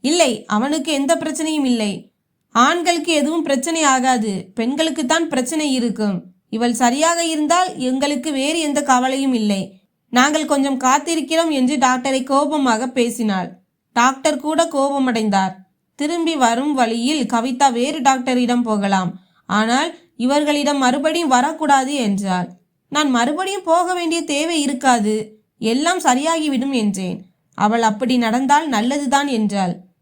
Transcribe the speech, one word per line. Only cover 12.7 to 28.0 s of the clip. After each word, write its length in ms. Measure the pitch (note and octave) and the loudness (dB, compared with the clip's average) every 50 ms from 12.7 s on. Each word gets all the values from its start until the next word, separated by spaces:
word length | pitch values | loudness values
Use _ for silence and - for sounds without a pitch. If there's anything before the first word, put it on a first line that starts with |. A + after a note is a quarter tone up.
| A3+ G#3+ B3 C4 | 0 0 -2 -4
பேசினாள். 600 | B3+ C4+ A#3 A#3+ - - A#3 G#3+ G3+ F#3 F3+ - - - _ _ _ _ _ _ _ | 0 0 0 0 0 -2 -2 -2 -2 -2 -4 -6 -10 -18 _ _ _ _ _ _ _
டாக்டர் 420 | A#3 A#3+ B3+ C4 C4 - D#4 D4+ - | 2 2 2 2 0 -2 -2 -2 -2
கூட 240 | - D4 D#4+ D#4+ E4+ E4 | -4 -4 0 0 0 0
கோபமடைந்தார். 840 | E4 C#4 C4+ C#4 C#4 C#4 C4 B3+ A#3 A3+ A3 G#3+ G3 G3 F#3+ F#3+ F#3+ - - _ _ _ _ _ _ - | 0 -2 0 0 0 0 0 0 0 0 0 0 2 0 0 -2 -4 -10 -20 _ _ _ _ _ _ -6
திரும்பி 360 | C#4+ D4+ E4+ F4 E4 E4 E4 | -4 -2 -2 0 0 0 2
வரும் 380 | D4 B3+ A3+ A#3 A#3 C4+ D4+ D4 | 2 2 2 2 2 0 -2 0
வழியில், 500 | C4 B3 A3+ A3+ A3+ A#3 B3+ D#4 D4+ B3+ | 0 0 0 0 -2 0 0 0 0 -2
"கவிதா 420 | - B3+ A#3 A3+ C4 B3+ B3+ C#4+ C#4 | 0 -2 -2 -2 -2 0 2 2 2
வேறு 280 | A#3+ A#3 A#3+ C#4+ D#4 D#4+ | 2 2 -2 -2 -2 0
டாக்டரிடம் 640 | B3 C#4 C4+ C4 B3 B3+ B3+ B3 B3 A#3+ B3 B3 A#3+ | 2 2 2 2 0 -2 0 0 2 2 0 0 0
போகலாம், 480 | A3+ G#3+ G#3 G3 G3 G3 F#3+ F#3 F3 - - _ _ _ _ _ _ | 0 0 0 0 0 0 0 0 -2 -6 -8 _ _ _ _ _ _
ஆனால் 400 | F#3+ G#3 A3 A3+ A#3+ C4 D#4 E4+ E4 - _ _ _ _ | -2 0 0 2 0 0 0 -2 -6 -12 _ _ _ _
இவர்களிடம் 640 | A#3 B3+ C#4 D4 D4+ D4 D4 D4 D4 C#4+ C#4+ C#4 | 0 2 2 2 2 2 0 0 0 0 0 2
மறுபடியும் 540 | C4 B3 B3+ D4 C4+ D#4 D#4 E4+ E4+ C#4+ C4 | 2 2 2 2 0 0 0 0 0 2 2
வரக்கூடாது" 640 | B3 B3+ D4 D#4+ D#4+ D#4 D4 C#4 C4+ C4 C4 D4 C#4+ | 2 2 0 -2 -4 2 2 4 4 2 0 -2 -2
என்றாள். 480 | A#3+ G#3 G3+ F#3+ G3+ F#3+ F#3 F3+ F3 - - _ _ _ _ _ _ _ | 0 0 0 -2 -2 -2 -2 -2 -2 -6 -10 _ _ _ _ _ _ _
நான், 180 | - D4 D4+ C#4 | -2 0 0 2
"மறுபடியும் 560 | B3+ A#3+ A#3 B3 D4+ E4+ F#4+ F#4+ G4 G4+ F#4 | 2 2 2 0 0 -2 -4 -4 -6 -6 0
போக 220 | E4 E4 F4 F4+ F4+ F#4 | 2 2 2 2 0 -2
வேண்டிய 260 | F4+ F4 D#4+ E4 E4+ D4+ | -2 -2 -2 -2 -2 -2
தேவை 340 | E4 C#4+ C#4+ D#4 E4 E4+ D#4 | -2 -2 -2 0 0 0 0
இருக்காது, 540 | C#4+ C#4+ C#4+ B3 C4+ C4+ B3 A#3 G#3 G#3+ G#3+ A3 G#3+ G#3+ - _ _ _ _ _ | 0 -2 -2 0 2 2 2 4 2 0 -2 -2 -4 -8 -14 _ _ _ _ _
எல்லாம் 400 | - A3 A#3 C4 D4+ E4+ F#4 F#4 | -2 -2 0 0 0 0 0 2
சரியாகிவிடும்" 760 | F4 D#4 B3+ B3+ C#4+ D#4+ E4 E4 D#4 D4+ C4+ A#3+ B3+ C#4 C#4 | 2 2 2 2 2 0 0 0 0 0 0 -2 -2 0 -2
என்றேன். 440 | B3 G#3+ G#3 F#3+ F#3+ F#3+ F3+ F3+ - - _ _ _ _ _ _ - | 0 0 0 -2 -4 -6 -6 -8 -10 -12 _ _ _ _ _ _ -2
அவள், 260 | - G#3 A3+ A#3 A3+ | 0 2 2 2 2
"அப்படி 320 | A3 G#3 G#3+ | 0 0 0